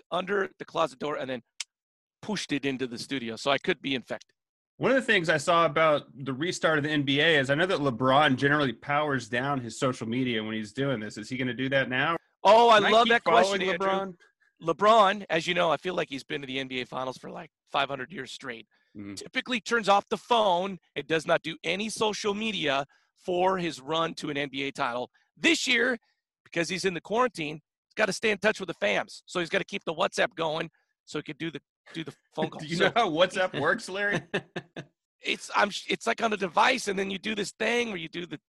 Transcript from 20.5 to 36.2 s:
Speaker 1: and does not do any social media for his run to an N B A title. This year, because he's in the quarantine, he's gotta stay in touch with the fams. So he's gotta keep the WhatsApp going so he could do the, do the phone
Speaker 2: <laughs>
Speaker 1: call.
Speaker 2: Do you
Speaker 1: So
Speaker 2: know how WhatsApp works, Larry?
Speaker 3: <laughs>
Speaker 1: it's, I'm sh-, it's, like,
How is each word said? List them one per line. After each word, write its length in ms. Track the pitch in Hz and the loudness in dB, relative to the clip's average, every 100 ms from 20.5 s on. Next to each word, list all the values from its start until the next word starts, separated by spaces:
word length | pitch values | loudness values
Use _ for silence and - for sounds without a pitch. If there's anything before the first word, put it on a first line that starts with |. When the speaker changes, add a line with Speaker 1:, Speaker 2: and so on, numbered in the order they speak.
| 175 190 190 _ - | 0 -2 -8 _ -12
Speaker 1:
and 100 | 143 | -4
does 200 | 160 151 | -2 0
not 160 | 165 | -2
do 120 | 156 160 | -2 -8
any 260 | - 185 220 | -4 -4 -4
social 440 | - 220 202 214 | -2 -2 -2 -4
media 520 | 202 220 196 151 139 147 _ _ _ | -2 -4 -2 0 0 -2 _ _ _
for 420 | - 175 185 190 | -4 0 2 2
his 220 | 175 131 | -2 -6
run 340 | 131 160 165 - | -4 -2 -2 -4
to 140 | 151 | -6
an 80 | 143 | -4
N 120 | 143 | -4
B 140 | 127 | -4
A 80 | 139 | -6
title. 380 | 139 135 123 120 _ _ _ | -4 -4 -4 -8 _ _ _
This 300 | 170 330 - | 2 2 2
year, 300 | 240 247 240 _ _ _ _ | 2 2 -2 _ _ _ _
because 260 | _ 165 160 | _ -6 -4
he's 160 | 180 190 | -2 -2
in 80 | |
the 80 | 170 | -4
quarantine, 540 | - 214 247 175 151 156 | -2 0 0 -2 -8 -10
he's 380 | - _ _ - | -16 _ _ -2
gotta 180 | 214 | -2
stay 180 | - 220 | 0 -2
in 60 | 202 | 0
touch 200 | 214 214 | 0 0
with 80 | 190 | -4
the 80 | 160 | -4
fams. 460 | 202 190 117 - - | -2 0 -2 -10 -8
So 140 | 180 | -6
he's 100 | 165 | -2
gotta 160 | 190 165 | -2 -4
keep 180 | 196 - | -8 -6
the 80 | |
WhatsApp 400 | 160 190 - 180 - | -4 -2 0 -2 -2
going 340 | 160 156 165 _ _ _ - | -4 -4 -6 _ _ _ -10
so 140 | 151 | -10
he 40 | |
could 140 | 147 151 | -8 -8
do 140 | 165 | -8
the, 80 | 143 - _ - | -10 -14 _ -16
do 100 | - | -12
the 100 | 160 - _ - | -12 -14 _ -6
phone 140 | 160 | -4
Speaker 2:
<laughs> 20 | |
Speaker 1:
call. 80 | - | -6
Speaker 2:
Do 80 | 151 | -6
you 80 | 170 | 2
Speaker 1:
So 80 | 190 | 2
Speaker 2:
know 60 | 226 | 4
how 140 | 220 | 2
WhatsApp 500 | 156 185 190 185 156 | 4 2 2 -2 0
works, 280 | 147 196 - | 0 0 -2
Larry? 320 | 185 202 180 - 190 - - - | -4 -2 -2 -4 -6 -6 -10 -12
Speaker 3:
<laughs> 480 | - 147 _ _ _ | -14 -16 _ _ _
Speaker 1:
it's, 300 | 185 214 - - | -6 -6 -4 0
I'm 140 | 208 | 0
sh-, 160 | - - | -2 -4
it's, 180 | 185 - | -4 -2
like, 140 | 226 | -2